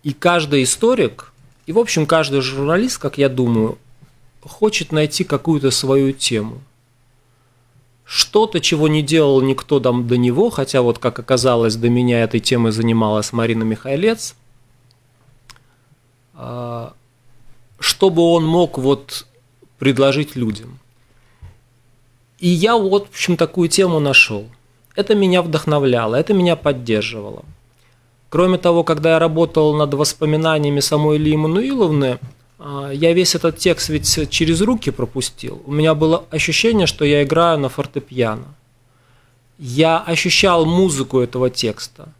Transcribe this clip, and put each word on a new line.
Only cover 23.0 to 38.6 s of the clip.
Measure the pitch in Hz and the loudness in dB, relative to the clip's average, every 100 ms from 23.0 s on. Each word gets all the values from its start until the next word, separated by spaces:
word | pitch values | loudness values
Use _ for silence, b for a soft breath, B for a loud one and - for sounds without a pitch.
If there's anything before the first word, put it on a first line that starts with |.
| 202 | -2
в | |
общем, | - - 175 | -6 -2 0
такую | 160 - 165 | 0 0 0
тему | - 185 160 | 2 2 2
нашел. | 143 131 - 104 110 - _ _ _ | 2 2 2 -2 -10 -20 _ _ _
Это | - 202 214 | -6 0 2
меня | 190 180 | 4 2
вдохновляло, | 170 151 156 147 139 120 110 | 0 -2 0 2 2 2 0
это | 123 160 | -2 0
меня | 202 175 | 2 2
поддерживало. | 160 147 131 120 107 110 113 101 110 - - _ _ _ _ _ _ _ | 2 -2 -2 -2 -2 -2 -10 -14 -16 -20 -20 _ _ _ _ _ _ _
Кроме | 151 185 180 | 0 2 2
того, | 180 170 | 2 2
когда | 160 156 156 | 2 0 2
я | 160 | 2
работал | 165 160 165 156 151 | 2 0 0 2 2
над | 151 147 | 2 0
воспоминаниями | 139 147 - 156 156 160 156 147 143 | 0 -2 -2 -2 0 0 0 0 0
самой | - 151 151 151 | 0 0 2 2
Ильи | 151 151 | 2 0
Мануиловны, | 156 180 262 269 180 151 135 123 127 - _ _ | 0 0 -2 0 0 2 0 -4 -10 -20 _ _
а, | 143 139 139 | -12 -10 -8
я | 139 165 | 0 2
весь | 170 185 | 2 0
этот | 165 165 160 | 0 -2 0
текст | 196 160 - | -2 0 -2
ведь | 151 - - 143 | -4 -2 -2 -2
через | - 160 165 | -2 0 2
руки | 214 233 - | 0 0 -4
пропустил. | 135 120 131 123 - 127 - 135 | -6 -6 -6 -8 -10 -14 -14 -6
У | |
меня | 147 156 | 0 2
было | 156 160 165 - | 2 2 0 -2
ощущение, | 156 - 156 226 214 165 | -4 -2 0 2 2 0
что | - | 0
я | 147 147 | 2 2
играю | 143 160 170 156 | 2 2 2 2
на | 135 | -2
фортепиано. | 139 139 143 - 123 113 107 139 143 | -6 -8 -10 -8 -4 -2 -4 -14 -20